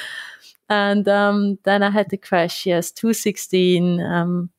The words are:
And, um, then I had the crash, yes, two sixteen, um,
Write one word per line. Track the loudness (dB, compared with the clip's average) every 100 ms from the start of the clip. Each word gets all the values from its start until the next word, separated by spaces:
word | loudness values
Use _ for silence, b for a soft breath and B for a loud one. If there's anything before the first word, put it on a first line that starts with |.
| B B B B B B -4
And, | 0 2 2 2
um, | 2 2 2 0 -2
then | 0 2
I | 2
had | 0 -2
the | -4
crash, | -2 0 0 -2 -2
yes, | 0 -2
two | -4 -2
sixteen, | 0 -2 -4 -2 2 4 4 2 0
um, | -2 -2 -2 -2 -6